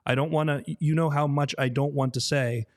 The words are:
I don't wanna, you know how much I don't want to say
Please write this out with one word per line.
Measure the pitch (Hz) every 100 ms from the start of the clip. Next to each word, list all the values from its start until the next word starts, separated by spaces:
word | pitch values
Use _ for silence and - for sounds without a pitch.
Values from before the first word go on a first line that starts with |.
| -
I | 127
don't | 156
wanna, | 156 156 143 -
you | 156 151 160
know | 165
how | 143 147
much | 143 139 -
I | 131
don't | 123 143
want | 143 131 120
to |
say | - 143 123 117 110